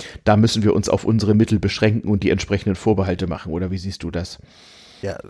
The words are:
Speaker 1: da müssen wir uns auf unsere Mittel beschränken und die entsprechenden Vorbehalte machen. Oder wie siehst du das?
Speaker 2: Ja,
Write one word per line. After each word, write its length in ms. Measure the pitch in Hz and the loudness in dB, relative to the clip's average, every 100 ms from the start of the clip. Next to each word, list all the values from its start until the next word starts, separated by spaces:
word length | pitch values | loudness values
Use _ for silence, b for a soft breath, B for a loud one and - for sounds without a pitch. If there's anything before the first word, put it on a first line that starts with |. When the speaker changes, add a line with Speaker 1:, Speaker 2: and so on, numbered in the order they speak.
| B B | B B
Speaker 1:
da 140 | - 107 | 2 4
müssen 260 | 113 - | 4 2
wir 100 | 104 | 2
uns 160 | - 104 | 2 2
auf 140 | - | 0
unsere 300 | - 113 98 107 | 0 0 4 4
Mittel 240 | 110 107 | 4 2
beschränken 500 | 98 - 107 107 - | 0 0 0 0 0
und 140 | 101 | 0
die 60 | - | 2
entsprechenden 460 | 95 - 101 - 92 | 0 0 -4 -2 -2
Vorbehalte 520 | - 101 95 90 90 | 0 0 0 -2 -4
machen. 240 | 82 - | -6 -6
Oder 200 | 80 92 | -6 -4
wie 60 | 95 | -6
siehst 260 | 92 95 | -8 -10
du 80 | 85 | -8
das? 280 | 85 85 - B B B B B B | -8 -8 -12 B B B B B B
Speaker 2:
Ja, 160 | 98 - - | -12 -10 -14